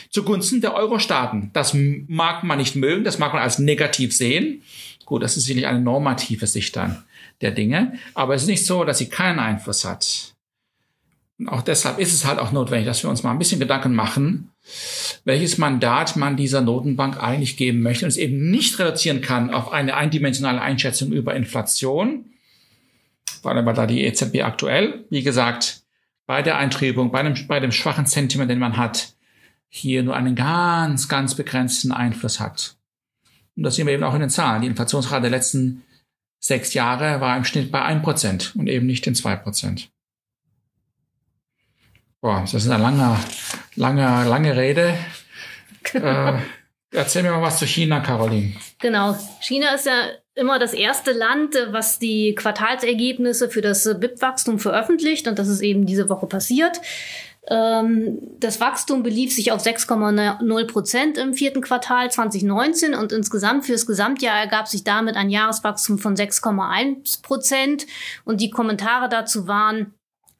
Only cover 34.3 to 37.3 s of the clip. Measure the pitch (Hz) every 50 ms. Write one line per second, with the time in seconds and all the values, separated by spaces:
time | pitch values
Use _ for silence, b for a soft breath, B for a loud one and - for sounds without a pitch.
34.3 | - 180 160 123 110 110 120 127 107 107 120 - - 143 123 123 143 127 120 120
35.3 | 127 127 - - - 135 131 127 127 B B B B B B B B _ _ _
36.3 | _ _ - - 135 120 - - - 139 120 120 127 131 151 151 147 135 139 127